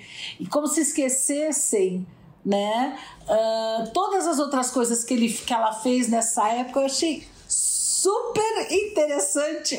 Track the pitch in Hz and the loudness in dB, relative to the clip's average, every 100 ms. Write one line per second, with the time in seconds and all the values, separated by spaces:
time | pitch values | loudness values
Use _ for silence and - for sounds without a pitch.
0 | - - - - - 294 294 330 294 - | -14 -14 -14 -10 -2 0 0 0 0 0
1 | 262 254 - 285 311 - - 214 185 185 | 0 0 0 0 0 0 0 2 2 0
2 | 185 - - - 196 196 208 226 285 294 | -8 -14 -20 -8 0 0 2 0 0 -4
3 | - - - 214 226 226 220 226 226 339 | -14 -14 0 2 2 0 0 -2 -2 0
4 | 403 392 320 277 285 262 254 262 233 233 | 2 2 2 0 0 0 0 0 0 0
5 | - 247 233 - - 233 220 220 254 254 | 0 2 2 0 -2 0 0 0 0 2
6 | 220 226 233 240 214 240 254 269 269 269 | 2 2 2 2 2 0 0 0 0 0
7 | 330 277 - - - - - - - - | 0 -2 -8 -20 -4 -2 0 -2 0 2
8 | 381 453 480 427 440 370 - 359 415 - | 2 0 -2 0 0 0 0 0 0 2
9 | 302 285 285 285 302 302 - | 2 2 0 0 -2 -2 -4